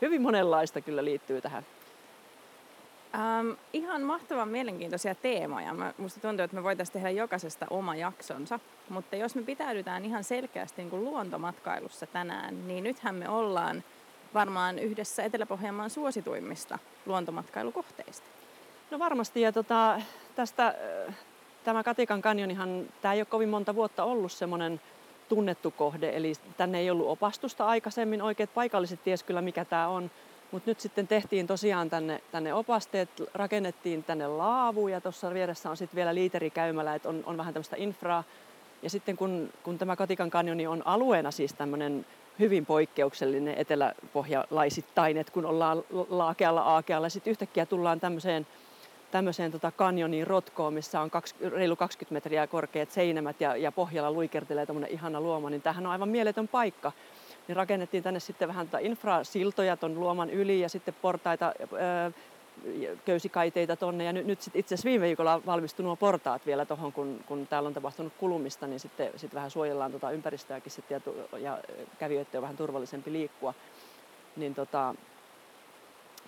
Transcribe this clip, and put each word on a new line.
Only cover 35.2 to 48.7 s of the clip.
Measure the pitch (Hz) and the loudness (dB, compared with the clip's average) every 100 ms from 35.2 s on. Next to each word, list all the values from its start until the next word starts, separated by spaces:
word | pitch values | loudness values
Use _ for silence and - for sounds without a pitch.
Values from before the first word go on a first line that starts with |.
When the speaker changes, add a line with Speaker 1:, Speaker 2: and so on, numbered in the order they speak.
| 180 | -4
Speaker 1:
vieressä | 185 180 165 160 | 0 -2 -2 -6
on | 156 | -6
sit | 180 | -4
vielä | 180 175 | 0 2
liiterikäymälä, | 175 185 175 160 165 165 160 151 | 4 2 2 0 2 2 2 0
et | 151 - | -2 -2
on, | 160 - | -4 -4
on | 165 | -4
vähän | 165 | -4
tämmöstä | 160 156 - | -6 -6 -4
infraa. | 202 190 175 170 165 - - - - - | -4 -2 0 0 -2 -12 -20 -20 -20 -10
Ja | 165 | -6
sitten | 196 - 180 | -4 -4 -2
kun, | 190 175 151 - | 0 0 -4 -6
kun | 175 170 | -8 -4
tämä | 190 180 | -2 0
Katikan | 185 185 170 | 0 0 0
kanjoni | 175 170 165 160 | 2 2 0 0
on | 165 | -2
alueena | - 208 262 180 143 | 2 4 6 4 4
siis | 151 143 | 0 -2
tämmönen | - 143 147 147 139 - - - - | -2 -2 0 -2 -2 -6 -16 -10 2
hyvin | 214 190 151 | 4 4 4
poikkeuksellinen | 156 156 - 139 - 135 139 147 - | 4 4 4 2 2 0 2 0 0
eteläpohjalaisittain, | 151 143 135 - - 143 143 135 - 156 147 165 - - 160 156 | 2 4 2 0 -4 -4 0 0 2 2 2 2 0 4 4 4
et | 147 | -2
kun | 185 160 | -2 0
ollaan | 160 160 165 | 4 4 2
la-, | - 185 175 | -2 -4 0
laakealla | 180 165 165 170 165 | 2 2 4 4 6
aakealla, | 123 160 156 156 165 | 6 4 4 0 0
sit | 190 220 | -2 -2
yhtäkkiä | 214 196 175 165 | -2 0 0 2
tullaan | 180 170 165 | 2 2 2
tämmöseen, | 180 165 180 160 151 - - | 0 0 0 0 -2 -10 -20